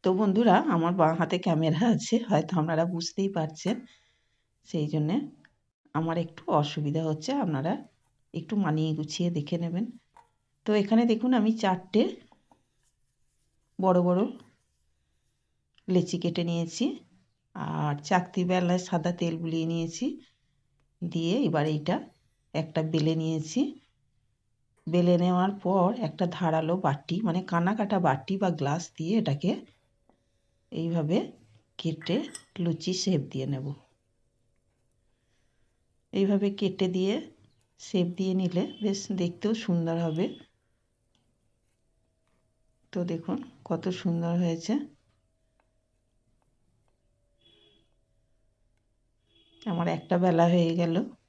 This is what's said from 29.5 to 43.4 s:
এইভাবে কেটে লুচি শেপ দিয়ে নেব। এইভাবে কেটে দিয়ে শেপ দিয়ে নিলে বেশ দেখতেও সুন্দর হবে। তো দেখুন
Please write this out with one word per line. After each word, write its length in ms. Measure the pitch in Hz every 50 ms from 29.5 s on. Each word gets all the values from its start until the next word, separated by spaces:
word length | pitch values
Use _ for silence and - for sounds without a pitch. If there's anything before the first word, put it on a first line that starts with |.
| 294 - - - _ _ _ _ _ _ _ _ _ _ _ _ _ _ _ _ _ _ _ _
এইভাবে 460 | - 160 165 170 170 170 151 147 175 254 427 - - _ - _ _ - _ _ _ -
কেটে 380 | - 165 156 - - - 175 269 339 - - - - _ _ -
লুচি 340 | 175 170 160 - - 185 185
শেপ 280 | 180 - 196 180 143 139 -
দিয়ে 180 | - 135 131
নেব। 180 | 135 139 131 139 139 143 - _ _ _ _ _ _ _ _ _ _ _ _ _ _ _ _ _ _ _ _ _ _ _ _ _ _ _ _ _ _ _ _ _ _ _ _ _ _ _ _ _ _ _ _ _ _ -
এইভাবে 340 | 196 196 196 202 196 202 202
কেটে 360 | 196 - 202 185 190 - 190
দিয়ে 260 | 185 180 185 185 190 220 311 - - - _ - _ _ _ _ _ _ _
শেপ 280 | - - - 185 175 175 175
দিয়ে 180 | - 190 190 185
নিলে 300 | 185 185 175 - 175 214 - - -
বেশ 180 | 208 208 196 196 - - 202
দেখতেও 380 | 180 175 175 175 - - 208 226
সুন্দর 420 | 220 - - 175 170 160 165 165 170
হবে। 260 | 170 165 160 160 196 - - - - _ _ _ _ _ _ _ _ _ _ _ _ _ _ _ _ _ _ _ _ _ _ _ _ _ _ _ _ _ _ _ _ _ _ _ _ _ _ _ _ _ _ _ _ _ _ _ _ _ -
তো 60 | 196 175
দেখুন 340 | 175 165 165 165 - 190 269